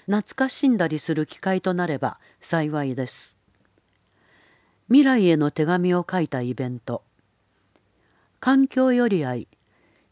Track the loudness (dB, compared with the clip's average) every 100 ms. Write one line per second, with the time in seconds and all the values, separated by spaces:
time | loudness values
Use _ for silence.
0 | -4 -4 -4 -4 -4 0 0 2 0 -2
1 | -4 -4 -4 -6 -4 -2 -2 -2 -4 -2
2 | -4 -6 _ _ -4 -2 -2 -4 -4 -4
3 | -6 -8 -16 _ _ _ _ _ _ _
4 | _ _ _ _ _ _ _ _ 4 4
5 | 6 4 4 4 2 0 0 2 2 0
6 | -2 -4 -2 -4 -6 -4 -6 -8 -8 -10
7 | _ _ _ _ _ _ _ _ _ _
8 | _ _ _ _ 2 2 2 2 2 2
9 | 2 0 -2 -6 -8 _ _ _ _ _
10 | _